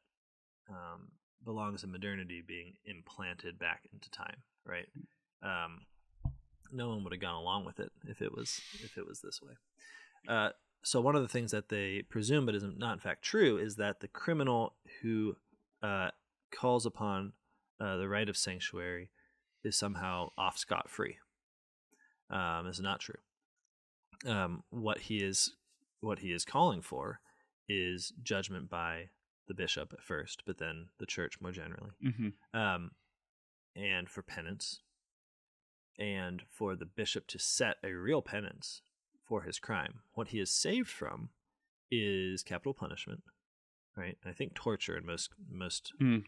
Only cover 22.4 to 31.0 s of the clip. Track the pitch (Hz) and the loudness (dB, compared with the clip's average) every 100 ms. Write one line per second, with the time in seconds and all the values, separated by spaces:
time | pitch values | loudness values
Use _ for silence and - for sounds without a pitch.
22.4 | 90 82 90 92 98 98 - 104 - _ | 2 2 0 -2 -2 -2 -4 -10 -16 _
23.4 | _ _ _ _ _ _ _ - 127 104 | _ _ _ _ _ _ _ -10 -2 2
24.4 | 90 87 - 117 107 - - 107 98 95 | 2 -2 -6 -4 -2 -2 0 0 2 4
25.4 | - - _ _ _ _ 107 98 95 87 | 2 0 _ _ _ _ -2 -2 -2 -2
26.4 | - 135 170 95 - 65 85 110 - _ | 2 6 6 6 -2 -4 -4 -6 -14 _
27.4 | _ _ - 101 90 90 - - 117 98 | _ _ -2 0 0 0 -4 -8 -2 0
28.4 | 95 92 - 87 85 82 87 _ _ _ | 0 -6 -4 -2 -2 -2 -8 _ _ _
29.4 | - 92 87 - 73 - - 80 - - | -10 -4 0 0 -2 -10 -4 -4 -4 -8
30.4 | - 90 80 80 82 _ | -6 -4 -4 -6 -10 _